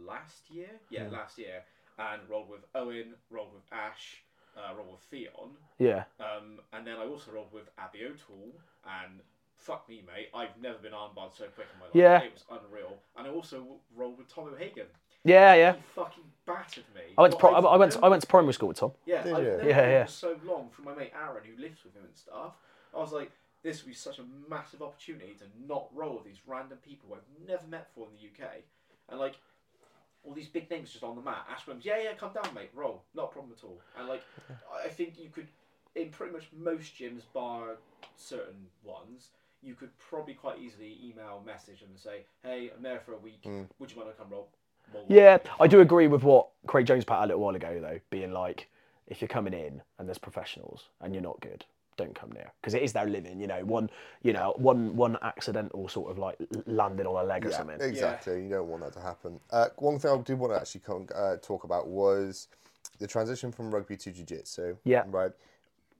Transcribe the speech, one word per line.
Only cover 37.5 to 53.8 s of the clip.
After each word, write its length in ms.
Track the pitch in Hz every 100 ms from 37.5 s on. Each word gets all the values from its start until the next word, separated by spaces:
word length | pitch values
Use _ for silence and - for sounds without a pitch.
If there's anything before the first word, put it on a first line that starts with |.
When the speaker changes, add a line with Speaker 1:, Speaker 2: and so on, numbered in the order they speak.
| 117 113 113 _ _ - _
Speaker 1:
certain 520 | - 127 117 98 92 _
ones, 460 | 101 92 107 123 - _ _ _
you 120 | 135
could 220 | 120 127 _
probably 360 | - 156 143
quite 240 | - 135 117
easily 400 | 123 98 107 113
email, 400 | 123 110 107 101
message 360 | 107 95 - 95
them 100 | 101
and 80 | 95
say, 260 | 107 104 - _
"Hey, 280 | 127 127 120
I'm 80 | -
there 180 | 127 123
for 120 | -
a 40 | 110
week. 240 | 110 104
Speaker 3:
Mm. 260 | 107 101 95 _
Speaker 1:
Would 120 | 135
you 60 | 113
mind 140 | 110
if 100 | 110
I 20 |
come 80 | 101
roll?" 160 | 101 101 _ _ _ _
More 120 | 104 -
Speaker 2:
Yeah, 280 | 202 196 190
Speaker 1:
than 140 | - -
Speaker 2:
I 60 | 160
do 140 | 196
agree 260 | 170 170 156
with 160 | 143
what 260 | 139 131 - _ -
Craig 200 | 143 120
Jones 180 | 127
put 100 | 110
out 100 | 107
a 20 | 104
little 160 | 90
while 120 | 101
ago, 240 | 92 85 85
though, 200 | 78 82 _
being 220 | 98 92
like, 360 | 92 90 87 - _ _ _ -
"If 140 | -
you're 80 | 110
coming 240 | 120 98
in 300 | 92 76 69 - -
and 100 | 92
there's 100 | 90
professionals 720 | - - 80 - 50 - - _
and 120 | 87
you're 100 | 95
not 160 | 90 -
good, 260 | - 50 - _ _ -
don't 160 | 80
come 180 | - 57
near." 180 | 55 - _
'Cause 100 | -
it 100 | 113
is 120 | 127
their 100 | 107
living, 340 | 104 101 85 92
you 80 | 101
know, 140 | 90 98
one, 240 | 110